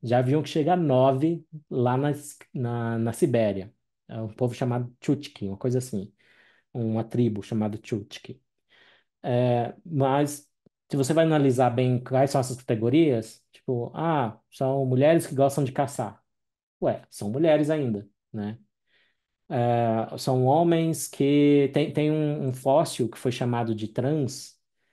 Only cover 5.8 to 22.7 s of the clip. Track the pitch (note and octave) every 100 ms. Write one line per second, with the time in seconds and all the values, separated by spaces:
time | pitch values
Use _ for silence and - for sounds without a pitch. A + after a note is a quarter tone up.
5.8 | B2+ G#2 F#2 _ _ _ _ _ _ C3
6.8 | A2+ A2 G#2+ A#2 A#2+ G#2 - A2+ G#2+ G#2+
7.8 | - A2 G#2 - - - _ _ _ _
8.8 | _ _ _ _ - A#2+ B2 A#2+ A#2 -
9.8 | - D#3 C3+ C#3 D3 D3 - _ _ _
10.8 | _ C#3+ C3 D#3+ D#3+ D3+ C#3 B2 B2 A#2+
11.8 | B2+ B2 - C3 C3+ C#3+ B2+ B2+ - A#2
12.8 | A#2 C#3+ D#3+ A#2 G#2+ - _ _ - B2
13.8 | A#2+ - D#3+ D#3 A#2 G#2 _ - C3 C#3
14.8 | C3 B2+ C#3+ E3 E3 C3+ C#3 D3 C3+ B2+
15.8 | C#3 - G#2+ G2+ _ _ _ _ _ _
16.8 | D3+ G#2+ - - G#2 G#3+ E3 D3+ D3 D#3
17.8 | C3 G#2 G#2 _ _ A2+ G#2 A#2 _ _
18.8 | _ _ _ _ _ _ _ C#3 A#2+ A#2+
19.8 | A#2 A2+ A2 - - C3 B2+ D3+ E3+ E3
20.8 | E3 D#3 - - C#3 D3 C#3+ C#3+ C#3 C#3+
21.8 | D3+ - D3+ D#3 D3+ D3 C#3 B2+ C#3